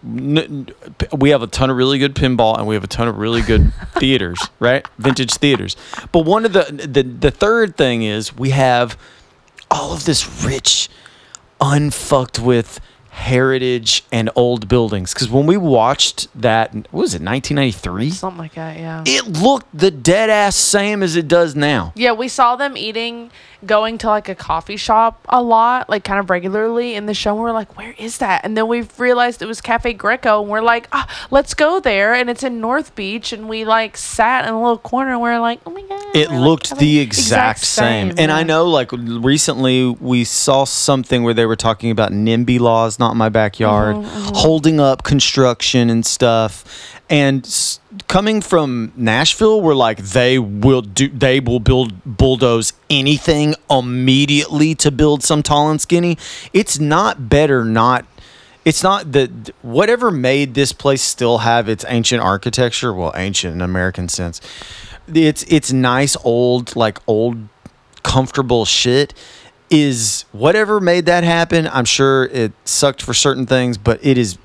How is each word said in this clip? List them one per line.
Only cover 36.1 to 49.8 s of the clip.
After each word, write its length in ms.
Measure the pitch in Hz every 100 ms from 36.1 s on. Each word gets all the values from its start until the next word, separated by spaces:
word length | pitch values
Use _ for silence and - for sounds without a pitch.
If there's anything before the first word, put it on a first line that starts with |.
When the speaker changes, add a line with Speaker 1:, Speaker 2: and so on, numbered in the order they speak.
| 151
Speaker 1:
It 160 | 151
Speaker 2:
We're 80 | 139
Speaker 1:
looked 320 | 135 160 -
Speaker 2:
like, 80 | 139
Speaker 1:
the 200 | 147 147
Speaker 2:
Oh, 40 |
Speaker 1:
exact 560 | 131 104 110 110 107 110
Speaker 2:
exact 60 | -
Speaker 1:
same. 440 | - 117 156 -
Speaker 2:
same, 40 | 170
Speaker 1:
And 120 | 156
I 80 | 156
Speaker 2:
yeah. 60 | 165
Speaker 1:
know, 200 | 160 175
like, 220 | 156 123
recently 920 | 123 117 117 120 147 - 117 131 127 127
we 380 | 120 127 123
saw 400 | 117 - - 135
something 580 | 135 - - 135 123 127
where 100 | 117 113
they 100 | 113
were 100 | 113
talking 360 | 113 110 117
about 200 | 110 104
nimby 480 | 98 110 113 123 123
laws, 380 | 120 113 113 107
not 140 | 117
in 60 | 113
my 120 | 110
backyard, 680 | 110 107 - 107 104 107 107
Speaker 2:
Mm-hmm, 100 | 104
mm-hmm. 280 | 214 202 -
Speaker 1:
holding 440 | 156 160 151 156
up 240 | 139 131
construction 840 | - 143 - - 131 117 - 127 117
and 120 | 113 110
stuff. 580 | - 123 113 110 - - - - - _
And 360 | 151 139 135 123
s-, 340 | - - - _ 196 -
coming 320 | 190 208 220
from 520 | - 175 147 123 113 123
Nashville, 640 | 113 113 160 - 220 214
we're 140 | 170
like, 220 | 135